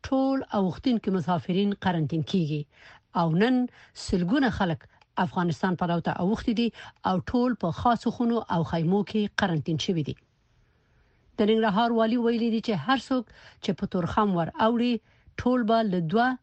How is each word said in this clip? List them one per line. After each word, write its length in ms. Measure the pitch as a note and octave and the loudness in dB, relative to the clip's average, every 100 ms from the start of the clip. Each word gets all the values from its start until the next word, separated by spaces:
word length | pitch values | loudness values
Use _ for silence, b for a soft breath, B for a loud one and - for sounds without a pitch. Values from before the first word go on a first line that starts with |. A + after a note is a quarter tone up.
| - | 0
ټول 340 | C4+ C4+ C4+ - G#3+ | 0 2 0 -2 0
اوښتونکي 540 | F#3+ - - A#3 - F#3 | 0 0 0 0 0 -2
مسافرین 580 | E3 F3+ - F3+ G3+ G3+ F#3+ | 0 -2 0 0 0 0 -2
قرنطین 380 | F3 D3+ E3 - | 0 0 -2 -2
کیږي 300 | F#3+ D#3 D3+ D3 B B B _ - | 0 0 -4 -8 B B B _ -2
او 60 | E3+ D#3+ | 2 2
نن 180 | A3+ B3+ B3 B B - - | 4 2 0 B B -16 -4
سلګونه 440 | F#3+ F3 C#4 C4 - | -2 2 2 0 0
خلک 300 | F#3 D#3+ - b b - F#3 | -2 -2 -8 b b -4 -2
افغانستان 520 | - F3 D#3 F#3+ F3+ | 0 -2 0 -2 -2
پلو 160 | F3 E3+ D#3+ | 0 -2 -2
ته 80 | - | -2
اوښتي 300 | F3+ A3 - G#3+ | -2 -2 -2 0
دي 60 | A#3 B B B F#3+ | -2 B B B -2
او 20 | F#3 - | -2 0
ټول 260 | B3+ B3 A#3 | 0 0 0
په 160 | F3 - | -4 0
خاصو 320 | B3 A#3 A#3+ - | 2 2 0 -2
خونو 240 | A#3+ A#3 - F3 | 0 -2 -2 -2
او 20 | D#3+ | 0
خیمو 320 | E3+ E3 G3 G3+ | 0 2 0 0
کې 260 | G#3+ G#3 - | -2 -2 -2
قرنطین 360 | G3+ D#3+ D#3 D#3 - | -2 -2 -2 -4 -2
شوي 200 | F3 C3+ | -2 -2
دي. 60 | C3 _ _ _ _ _ _ _ _ _ _ _ - | -8 _ _ _ _ _ _ _ _ _ _ _ -2
د 120 | G#3 | 2
ننګرهار 440 | A3 A3 G3 A#3 A#3 | 4 2 2 2 2
والي 200 | A3+ A#3+ A#3 | 2 2 0
ویلي 260 | A#3 A#3 A3 | 0 0 -2
دي 60 | A3 | -2
چې 160 | G3 D3 | -4 0
هر 160 | C4 - | -2 0
څوک 240 | B3+ A3 B B B | -4 -4 B B B
چې 160 | - F3+ | -6 -4
په 100 | G3 F#3+ | -2 -2
تورخم 400 | E3+ - G#3 F3 | -2 0 2 0
ور 140 | E3 - | -2 0
اوړي، 360 | A3 A#3 A#3+ A3+ b b b - | 0 2 0 -2 b b b -4
ټول 220 | B3 B3+ A3 | 0 0 2
به 160 | A3+ A3 | 2 2
له 100 | F3+ E3 | 0 0
دوه 160 | G3+ B3 B3+ | 2 2 0